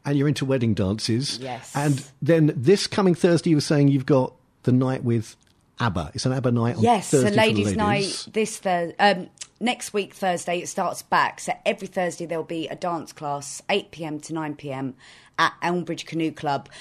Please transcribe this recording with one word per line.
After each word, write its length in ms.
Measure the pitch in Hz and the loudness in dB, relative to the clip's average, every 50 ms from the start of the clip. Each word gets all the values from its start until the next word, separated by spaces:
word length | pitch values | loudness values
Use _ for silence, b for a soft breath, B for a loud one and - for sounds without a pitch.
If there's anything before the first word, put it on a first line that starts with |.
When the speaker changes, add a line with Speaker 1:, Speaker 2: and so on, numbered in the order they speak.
| - | -4
Speaker 1:
and 120 | 139 143 | 0 0
you're 100 | 139 139 | 2 2
into 160 | 151 135 - 147 | 2 0 0 0
wedding 300 | 131 135 131 120 113 101 | 0 0 2 2 2 2
dances. 680 | 113 101 92 104 110 - - 113 123 143 - - 117 | 2 2 0 0 -2 0 0 0 0 -2 -4 -6 -8
Speaker 2:
Yes. 300 | 131 131 123 110 - - - | -8 -10 -10 -12 -10 -6 -4
Speaker 1:
And 300 | 143 143 151 139 123 - - - - | 0 2 2 0 0 -2 -10 -12 -4
then 300 | - 131 170 160 151 147 - | 2 4 4 6 4 4 2
this 280 | 139 117 156 202 196 - | 2 4 4 4 4 2
coming 300 | - - - 196 185 170 | -2 0 2 2 2 4
Thursday, 360 | - - 175 170 151 - 175 | 4 4 4 4 4 4 4
you 40 | 156 | 2
were 40 | 147 | 2
saying 260 | - - 160 143 143 | 2 2 4 4 6
you've 180 | 139 139 135 131 | 6 4 4 2
got 280 | - 147 131 127 - - _ _ _ _ _ - | 4 4 4 2 0 -4 _ _ _ _ _ 0
the 100 | 127 123 | 2 2
night 320 | 127 131 127 131 - 139 | 4 2 2 -2 -2 -2
with 320 | 120 117 117 110 - - _ _ _ _ _ _ _ _ - | 0 0 0 -2 -6 -12 _ _ _ _ _ _ _ _ -4
abba. 320 | - 117 82 90 78 71 - | -2 -2 -2 -2 -4 -6 -6
It's 120 | 110 - | -4 -4
an 80 | 131 131 | -2 -2
abba 180 | 135 120 127 | 0 0 0
night 240 | 120 120 117 120 127 | 2 2 0 0 0
on 40 | - - | 2 2
Speaker 2:
Yes, 260 | 233 240 196 - - | 4 2 2 0 2
Speaker 1:
Thursday 180 | - 135 127 - | 2 2 4 4
Speaker 2:
a 60 | 202 | 4
ladies' 320 | 220 220 220 - - - 208 | 4 4 4 4 2 0 0
Speaker 1:
for 80 | 190 | 0
the 60 | 226 214 | 0 0
ladies. 420 | 208 202 202 196 175 - - - | 0 0 0 -2 -4 -6 -8 -10
Speaker 2:
night 60 | - - | -6 -4
this 240 | 220 220 208 - | -2 -2 -2 -4
Thur-, 360 | - - 196 180 175 170 165 - - | -6 -4 -2 -2 -2 -2 -4 0 2
um, 300 | 175 202 190 185 180 - _ - - - _ - | 2 2 2 2 -4 -12 _ -18 -20 -18 _ -4
next 340 | 196 247 240 240 - - - | -4 -2 -2 -4 -6 -6 -4
week, 200 | 208 190 - - | -6 -6 -6 -6
Thursday, 460 | - 196 185 175 170 - 180 175 175 | -4 -2 -2 -2 -2 -2 -4 -4 -4
it 80 | 156 | -6
starts 340 | - - - 185 170 - - - | -6 -6 -4 -4 -4 -4 -8 -4
back. 360 | - 185 165 139 - - - | 0 2 2 2 2 0 -6
So 140 | - - 180 - - | -6 -6 -6 -4 -2
every 220 | - - - 190 | -4 -2 -4 -6
Thursday 380 | 185 - 190 180 175 165 - 170 | -6 -2 -2 -2 -2 -2 -6 -6
there'll 180 | 160 170 160 156 | -6 -4 -4 -4
be 240 | - 170 165 160 | -6 -6 -6 -6
a 80 | - 165 | -6 -8
dance 380 | - - 175 170 160 117 - - | -6 -6 -6 -4 -6 -8 -10 -12
class, 480 | - 151 143 143 143 135 - - - - - | -10 -6 -6 -6 -6 -8 -10 -14 -8 -4 -2
eight 220 | 202 202 - - | -2 -2 -2 -6
P 120 | - 147 165 | -12 -10 -10
M 160 | 151 151 147 | -8 -8 -10
to 120 | 151 - 165 | -10 -8 -6
nine 220 | 160 156 147 147 | -6 -6 -6 -8
P 160 | - 147 147 131 | -8 -10 -8 -8
M 220 | 135 139 131 131 B B B B B B B B - | -6 -6 -8 -8 B B B B B B B B 0
at 140 | 160 151 - - - | 0 0 0 -2 -2
Elmbridge 420 | 170 175 180 160 160 165 - - | -2 0 -2 -2 -4 -6 -8 -8
Canoe 260 | - 156 165 160 156 | -6 -4 -2 -2 -4
Club, 360 | - - - 147 139 135 139 - B B | -4 -4 -2 -2 -2 -2 -4 -10 B B